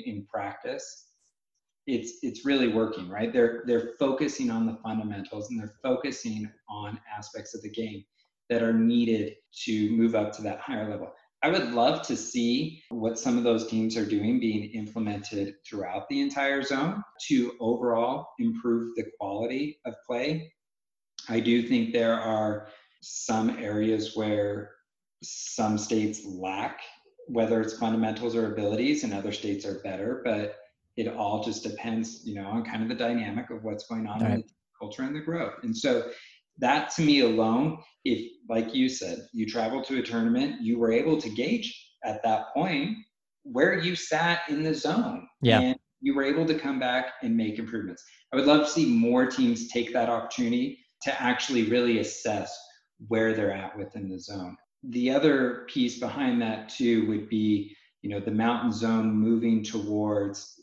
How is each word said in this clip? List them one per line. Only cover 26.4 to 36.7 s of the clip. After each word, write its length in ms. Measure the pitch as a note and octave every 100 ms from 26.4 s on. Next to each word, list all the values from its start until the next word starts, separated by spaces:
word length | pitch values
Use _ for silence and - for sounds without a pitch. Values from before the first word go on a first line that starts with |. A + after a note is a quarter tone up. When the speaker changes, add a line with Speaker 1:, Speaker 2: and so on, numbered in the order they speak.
| F#2 F#2+ B2+ - - - _ - -
Speaker 1:
whether 340 | A#2+ A2+ A2+
it's 160 | G#2+ -
fundamentals 580 | A2+ A2+ A2 G#2+ A#2 A2+
or 180 | G#2+
abilities, 500 | G#2+ G2+ A2 C3 D3
and 100 | A#2+
other 200 | G2 G2+
states 320 | - G#2 G2 G#2
are 140 | F#2
better, 420 | G2+ F#2 G#2+ B2+
but 320 | B2 G#2 G#2 - - _ _ -
it 120 | A2+
all 340 | A2+ G2+ G#2
just 200 | A#2 G#2
depends, 580 | G#2+ - A#2 A2+ A2 - A2+
you 100 | G2+
know, 100 | G2
on 180 | A2+
kind 200 | A2+ A#2
of 60 | A2+
the 60 | A#2
dynamic 540 | A#2+ A#2+ G#2+ G#2+ B2
of 140 | A2 A2
what's 220 | G#2 -
going 200 | A2+ G#2+
on 140 | A2
in 100 | A2+
Speaker 2:
Right. 140 | G#2 -
Speaker 1:
the 80 | _ _ _
culture 240 | G#2 A#2
and 120 | C3 D3+
the 60 |
growth. 420 | D#3 E3 - -
And 120 | A2+ A2+
so 360 | C#3 A#2 - - - - _ -
that 320 | C#3+